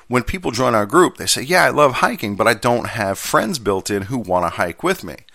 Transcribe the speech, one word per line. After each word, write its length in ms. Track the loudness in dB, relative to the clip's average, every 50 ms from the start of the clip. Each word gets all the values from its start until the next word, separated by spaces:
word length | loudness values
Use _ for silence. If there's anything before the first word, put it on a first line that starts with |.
| -6
when 160 | -2 0 0 0
people 280 | 0 -4 -4 -4 -4
join 240 | -2 0 0 2 2
our 100 | 2 2
group, 320 | 2 4 4 4 4 2
they 80 | -4 -4
say, 160 | -2 -2 -2
"Yeah, 220 | -2 0 2 4 4
I 60 | 4
love 240 | 4 4 4 4 4
hiking, 400 | 2 0 0 0 -2 -4 -4 -2
but 120 | 2 2
I 60 | 2 2
don't 360 | 2 2 0 0 0 -2 -4
have 280 | -6 -4 -2 -2 -2
friends 400 | -4 -4 0 0 0 0 0 -4
built 320 | -4 -2 -2 -2 -2 -2 -2
in 140 | -4 -4 -2
who 160 | -4 -6 -6
want 260 | -2 -2 0 0 0
to 120 | -2 -2
hike 260 | -2 -4 -4 -4 -4 -2
with 200 | -2 -2 -2 -6
me." 120 | -12 -14 -16 -20 _ -20